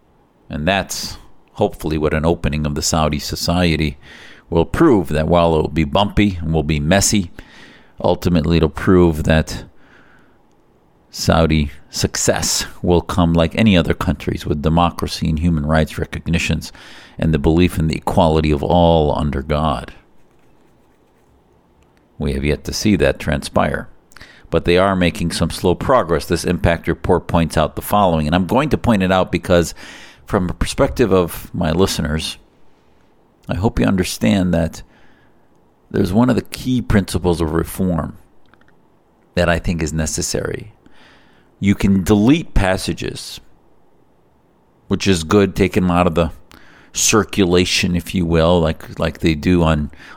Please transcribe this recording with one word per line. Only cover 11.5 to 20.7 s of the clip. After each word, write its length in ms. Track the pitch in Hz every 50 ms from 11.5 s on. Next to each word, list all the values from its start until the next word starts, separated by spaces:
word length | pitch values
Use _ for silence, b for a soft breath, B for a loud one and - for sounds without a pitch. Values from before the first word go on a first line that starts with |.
| 80 78 73 71 - - - -
success 800 | - - - - - - - - - - 82 - - - - - - - -
will 180 | 90 87 85
come 320 | - - - - 90 85 82
like 220 | 82 82 82 -
any 200 | - 113 110 95
other 200 | 85 80 - -
countries 500 | - - 92 78 - - - 90 87 -
with 160 | - 90 76
democracy 640 | 71 78 80 85 85 85 - - - 85 - - 87 82
and 100 | 80 76
human 260 | 80 87 82 76 73
rights 320 | 76 80 80 78 - - -
recognitions 760 | - - - - - - 82 85 - - 82 78 - - B B B B B B B B B B
and 160 | - 80 78
the 60 | 73
belief 400 | 71 82 80 85 90 87 - -
in 80 | 80 78
the 80 | 71
equality 560 | - - - - 104 87 80 78 80 76 76
of 100 | 76 71
all 560 | - - 85 87 85 85 82 82 76 73 - -
under 240 | 80 73 69 69
God. 520 | 67 76 76 73 78 78 67 - - - - - - _ _ - - _ _ _ _ _ _ _ _ _